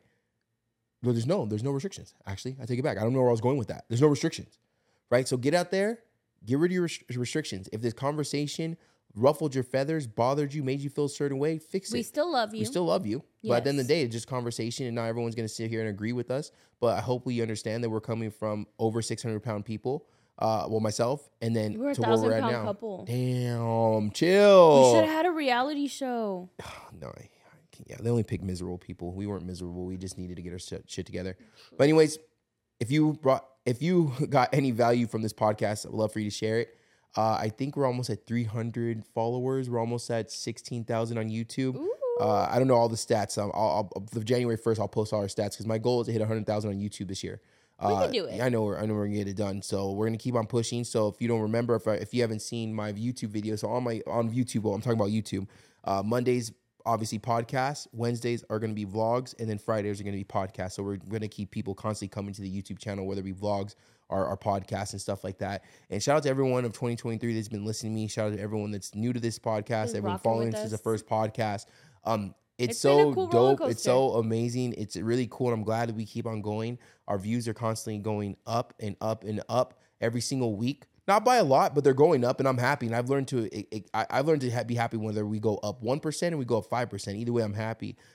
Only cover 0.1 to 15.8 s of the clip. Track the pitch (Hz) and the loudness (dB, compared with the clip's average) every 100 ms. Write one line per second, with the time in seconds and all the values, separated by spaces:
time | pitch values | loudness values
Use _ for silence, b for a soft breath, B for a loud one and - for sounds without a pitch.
0.1 | _ _ _ _ _ _ _ _ _ 120 | _ _ _ _ _ _ _ _ _ 0
1.1 | 117 123 190 117 107 131 139 156 - - | 0 2 0 -2 -4 -4 -4 -6 -10 -18
2.1 | _ - 98 127 131 113 123 143 101 110 | _ -12 -10 -10 -10 -6 -2 -2 0 0
3.1 | 131 127 113 123 139 101 - - 113 151 | 4 4 4 2 0 -2 -8 -2 4 4
4.1 | 143 160 - - _ _ _ _ _ - | 4 0 -4 -14 _ _ _ _ _ 2
5.1 | 123 127 127 127 175 175 196 202 226 _ | 2 2 0 2 2 2 0 0 -2 _
6.1 | _ _ _ 104 135 175 180 170 - - | _ _ _ -2 2 2 2 -2 -4 -8
7.1 | 123 120 156 143 95 95 110 117 110 135 | -6 -4 -4 -4 -8 -8 -4 -4 -2 -4
8.1 | 151 143 147 147 - 160 165 _ _ _ | -2 -2 -2 -4 -4 -6 -8 _ _ _
9.1 | 101 127 147 156 131 123 131 143 160 123 | 4 4 4 0 -2 0 0 0 -2 -2
10.1 | 110 120 143 143 151 131 139 139 151 143 | 0 2 2 -2 -2 -2 -2 -4 -2 -2
11.1 | - 143 135 151 160 - 190 202 240 220 | -2 -2 0 -2 -2 -4 -8 -4 -6 -4
12.1 | 294 349 277 214 220 214 269 165 190 104 | -2 0 0 -2 -4 -2 0 2 0 0
13.1 | 120 - _ 220 120 131 143 127 165 123 | -6 -8 _ 0 2 2 0 2 2 0
14.1 | 117 - 127 120 117 120 117 127 117 113 | -4 -6 -6 -4 -4 -6 -4 -4 -4 -4
15.1 | 117 117 113 110 - 113 113 | -2 -4 -4 -6 -6 -6 -4